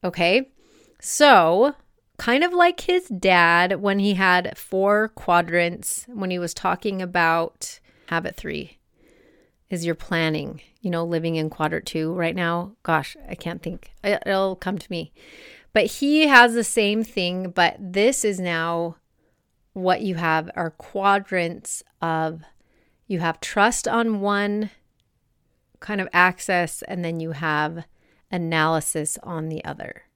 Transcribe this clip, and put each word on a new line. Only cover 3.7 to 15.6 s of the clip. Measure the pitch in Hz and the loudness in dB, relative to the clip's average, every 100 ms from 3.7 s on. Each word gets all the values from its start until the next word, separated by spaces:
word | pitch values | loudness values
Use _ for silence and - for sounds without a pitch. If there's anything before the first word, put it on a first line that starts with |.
| 190 | 0
when | 202 196 | 0 0
he | 202 | 0
had | 190 190 180 180 - | 2 4 4 0 -10
four | - 190 196 208 214 | -6 0 2 2 0
quadrants, | - - 175 170 175 175 175 - - - | -6 0 2 2 0 0 -4 -8 -10 -10
when | 240 190 | -8 -6
he | 180 | -4
was | 175 | -6
talking | - 185 175 220 190 | -4 -4 -2 -4 -4
about | 185 180 165 165 165 _ - - _ _ - | -4 0 2 2 -2 _ -16 -16 _ _ -6
habit | 165 - - | -4 -4 -10
three | 151 143 139 _ _ _ _ _ _ _ _ _ _ | -10 -10 -12 _ _ _ _ _ _ _ _ _ _
is | 180 170 | -6 -4
your | 160 | -6
planning, | - 170 160 156 143 151 - _ | -4 -2 0 -2 -6 -12 -20 _
you | 190 | -4
know, | 170 | -4
living | 170 170 165 160 | -2 -2 -2 -2
in | 156 | -4
quadrant | - 156 160 - | -2 -4 -4 -6
two | 165 156 | -4 -4
right | 180 170 180 | -2 -2 -2
now. | 170 170 185 214 | -2 -2 -6 -12
Gosh, | - 160 160 311 - | -2 -2 -2 -14 -14
I | 180 | -12
can't | 170 175 | -10 -10
think. | 170 170 - - | -10 -12 -16 -8
It, | 202 202 - | -2 -2 -2
it'll | 190 190 185 | -2 -2 -4
come | - 190 | -6 -8
to | - | -8
me. | 175 160 _ - - - - | -10 -10 _ -20 -20 -20 -20